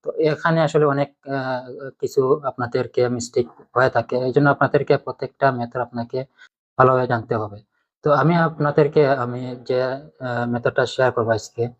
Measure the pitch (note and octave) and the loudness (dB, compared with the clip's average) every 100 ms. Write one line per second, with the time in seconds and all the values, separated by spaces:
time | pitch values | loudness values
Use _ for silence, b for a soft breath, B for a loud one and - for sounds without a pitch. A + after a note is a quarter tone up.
0 | - - D#3 D3 E3+ E3 D#3 D#3+ D3+ C#3 | -8 0 0 2 0 2 2 2 2 0
1 | C#3+ _ C#3 C3+ C3 B2+ B2+ C3 C3+ _ | -4 _ -8 -6 -4 -6 -8 -14 -16 _
2 | B2+ - C3 D3 C#3 - A#2+ B2+ A#2+ - | -4 0 0 0 -2 -6 -4 -2 -2 0
3 | B2 B2 A#2+ C3 A#2+ - - A#2+ C3 B2 | 0 -2 -4 -4 -4 -10 -4 0 2 0
4 | - B2 C3 C3 C#3+ C#3 C3+ C#3+ C3+ C#3 | -2 -4 0 2 2 2 2 0 2 0
5 | - - C3+ _ C3+ B2+ A#2+ B2+ A#2+ A#2+ | 0 -10 -12 _ 0 0 -6 -6 -6 -6
6 | A#2+ C3 C3 b b _ _ - B2+ C3 | -6 -8 -8 b b _ _ 4 4 4
7 | B2 A#2+ A2+ A2+ G#2+ G#2 _ _ _ _ | 2 -2 -2 -4 -4 -12 _ _ _ _
8 | D3+ C#3 D3 E3+ E3 D#3+ D3 D3 C#3+ D#3 | 0 2 4 2 0 0 0 2 4 4
9 | C#3 C3+ A#2+ B2 B2+ B2 A#2+ B2+ B2+ C3+ | 4 2 -2 -6 -8 -10 -4 -2 -2 -6
10 | D3+ _ B2+ A#2+ A#2+ A#2+ A#2+ - B2 - | -12 _ -8 -4 -4 -2 -2 0 -2 0
11 | B2+ A#2+ A2+ A2 - - A#2 | 0 0 -2 -2 -4 -6 -6